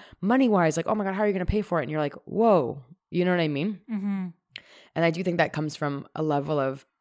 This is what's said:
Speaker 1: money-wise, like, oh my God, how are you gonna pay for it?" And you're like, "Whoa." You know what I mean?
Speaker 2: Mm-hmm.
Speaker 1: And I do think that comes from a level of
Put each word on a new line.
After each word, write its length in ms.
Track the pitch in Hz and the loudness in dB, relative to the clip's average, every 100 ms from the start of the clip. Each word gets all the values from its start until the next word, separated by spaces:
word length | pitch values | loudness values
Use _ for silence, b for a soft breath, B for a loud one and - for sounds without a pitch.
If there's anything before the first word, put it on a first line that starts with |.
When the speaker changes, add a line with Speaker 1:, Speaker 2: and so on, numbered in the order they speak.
| B B | B B
Speaker 1:
money-wise, 560 | 190 262 254 196 160 160 | 0 4 4 4 4 2
like, 120 | - | 0
oh 60 | 214 | -2
my 80 | |
God, 100 | 190 | -2
how 80 | 190 | 0
are 40 | 208 | 0
you 40 | |
gonna 140 | 185 175 | 0 0
pay 160 | 208 | 0
for 160 | 202 170 | 0 -2
it?" 60 | |
And 80 | 135 | -2
you're 80 | 151 | -2
like, 140 | 143 - | -2 -6
"Whoa." 580 | - - 226 180 120 139 - 170 - | -6 2 4 4 2 -4 -14 -20 -4
You 120 | 170 | 0
know 60 | 180 | 2
what 100 | 180 | 2
I 80 | 160 | 0
mean? 320 | 139 196 190 - | 0 -4 -6 -8
Speaker 2:
Mm-hmm. 380 | 214 202 196 180 - _ - B B B 165 | -6 -4 -4 -6 -12 _ -20 B B B -2
Speaker 1:
And 80 | |
I 60 | 165 | 0
do 100 | 165 | 0
think 140 | 185 170 | -2 0
that 140 | 147 | 0
comes 240 | 156 156 - | -2 -6 -4
from 300 | 147 143 - - | -4 -6 -8 -6
a 60 | |
level 360 | 156 143 147 147 | -2 -2 -2 -2
of 260 | 135 135 - _ | -2 -6 -14 _